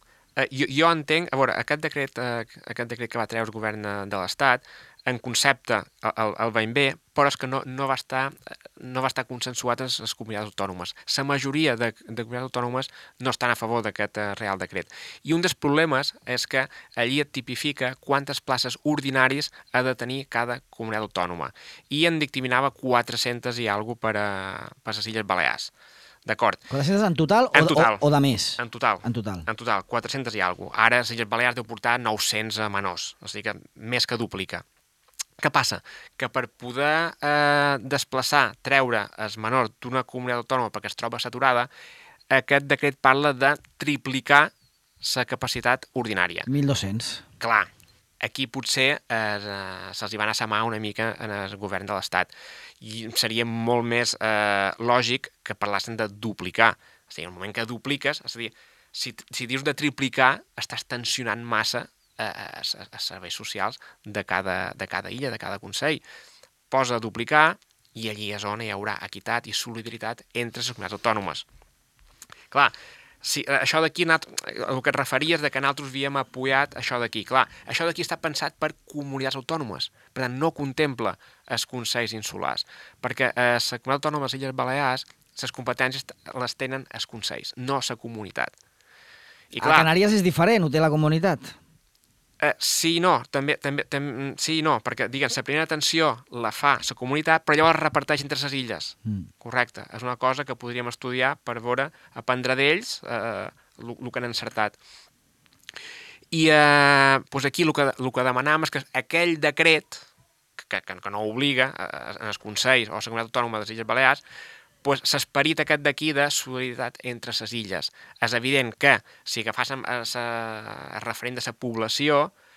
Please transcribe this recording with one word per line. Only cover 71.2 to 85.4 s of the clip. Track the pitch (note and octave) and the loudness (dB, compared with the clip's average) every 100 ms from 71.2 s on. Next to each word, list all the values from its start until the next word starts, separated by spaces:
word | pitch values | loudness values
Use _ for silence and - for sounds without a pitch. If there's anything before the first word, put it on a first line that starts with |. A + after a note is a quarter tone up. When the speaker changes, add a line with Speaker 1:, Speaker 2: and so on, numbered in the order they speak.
| F#2 - - - - _ _ _ _ _ - - - | -2 -8 -12 -20 -20 _ _ _ _ _ -20 -20 -2
Speaker 1:
Clar, | C#3 C#3 - - - - _ | 4 4 2 -16 -20 -20 _
si, | - D3 | -4 -4
eh, | - C#3 | 0 0
això | - D#3+ | 2 2
d'aquí, | D#3+ F3 | 2 0
nat-, | E3+ D#3+ - C3+ - | 2 2 0 -10 -10
el | - - C3 | -8 -4 0
que | C#3+ | 0
et | C3+ | 0
referies | C3 D#3 D#3 E3 | 0 2 2 2
de | D3 | 2
que | C3+ | 2
nosaltres | C#3 C#3 C#3 | 0 0 -6
havíem | C3+ C#3 C#3 | -4 -2 -2
apoyat | C3 B2+ C3 C3+ C#3 | -4 -4 2 2 2
això | - - B2 | -4 -4 -2
d'aquí. | A#2 A2 | -2 -4
Clar, | F#2+ C3 A2+ - - | 2 2 2 -4 -6
això | A#2 | -2
d'aquí | E3+ - | -2 -2
està | - E3 | -6 -4
pensat | D#3+ D3 D3+ - | -4 -4 -6 -4
per | D3+ - - | -4 -4 -12
comunitats | D3 C#3+ C3+ C3 | -10 -8 -4 -4
autònomes. | C3 B2+ D#3+ A#2+ C#2+ - - _ | -6 -6 -6 -6 -8 -10 -12 _
Per | B2+ | -6
tant, | B2+ B2+ | -4 0
no | D#3+ | -2
contempla | D#3 C#3 B2+ D3 A#2+ G#2 - - _ - | 0 -4 0 0 0 -4 -4 -14 _ -6
els | A#2 | -6
consells | - B2+ A2+ B2 A2 | -4 -6 -2 -2 -2
insulars. | A2 - G2 C2 - - - - _ | -6 -8 -4 -4 -4 -8 -16 -20 _
Perquè, | A#2+ - B2+ | -8 0 0
eh, | A#2+ B2 A#2+ | 4 4 4
la | - A#2+ | 0 -4
comunitat | C3 C#3+ | -2 0
autònoma | D3+ D3+ C3+ | 0 -2 -4
de | |
les | C3+ | -4
Illes | C3+ | -6
Balears, | C3 B2+ C3+ C3+ B2+ - _ _ - | -4 -2 0 0 -2 -8 _ _ -10